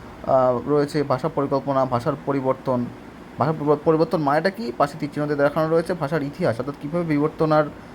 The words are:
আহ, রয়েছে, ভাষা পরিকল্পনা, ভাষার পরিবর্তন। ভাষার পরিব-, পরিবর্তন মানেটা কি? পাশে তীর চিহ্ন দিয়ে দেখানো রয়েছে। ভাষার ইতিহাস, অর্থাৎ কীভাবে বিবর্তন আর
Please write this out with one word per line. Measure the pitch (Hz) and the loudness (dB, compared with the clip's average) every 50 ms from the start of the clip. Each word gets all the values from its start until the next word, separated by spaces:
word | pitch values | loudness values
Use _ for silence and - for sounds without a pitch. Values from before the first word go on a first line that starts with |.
| - - - - - | -18 -18 -16 -8 -2
আহ, | - 135 131 127 127 127 120 - 135 | 2 4 4 6 4 2 2 0 2
রয়েছে, | 147 147 143 143 - 151 143 | 2 2 2 2 0 0 0
ভাষা | 135 131 127 - 160 | 0 0 0 -2 -2
পরিকল্পনা, | - 147 139 139 143 139 123 139 135 135 131 | -2 -2 -2 0 0 0 0 0 0 2 2
ভাষার | 131 127 120 120 160 139 151 - | 2 0 -2 0 -2 -4 -2 -2
পরিবর্তন। | 143 139 139 131 131 131 - - 139 127 123 120 - - - - - - - - - - - | -2 -2 0 0 0 -2 -2 -2 -2 -2 0 -2 -4 -6 -12 -16 -18 -18 -18 -20 -10 -4 -2
ভাষার | 117 151 160 151 | 0 0 0 0
পরিব-, | 147 147 147 147 - | 2 2 2 2 4
পরিবর্তন | 165 160 156 165 160 - 170 | 4 4 4 4 2 2 0
মানেটা | 151 139 143 156 160 196 | 2 2 2 2 2 0
কি? | 190 - 233 240 233 - | -2 -4 -6 -6 -2 0
পাশে | 143 147 - 156 | 0 0 0 -4
তীর | 151 143 - | -8 -6 -4
চিহ্ন | 147 147 | -4 -2
দিয়ে | 147 147 | -2 0
দেখানো | 143 143 143 143 165 156 160 | 2 2 2 2 2 0 2
রয়েছে। | 165 165 165 - 185 | 2 2 2 0 -2
ভাষার | 165 151 135 165 156 139 | -4 -2 -2 -2 -2 -2
ইতিহাস, | 143 143 - 180 139 110 120 | -4 -4 -2 0 0 0 0
অর্থাৎ | 127 143 139 - - | -4 -6 -8 -8 -8
কীভাবে | 143 160 175 175 | -4 -4 -2 0
বিবর্তন | 160 151 143 147 156 - - 160 156 156 | 0 2 2 2 0 0 0 2 4 4
আর | 151 151 151 - - - - - | 4 2 2 -2 -12 -16 -18 -18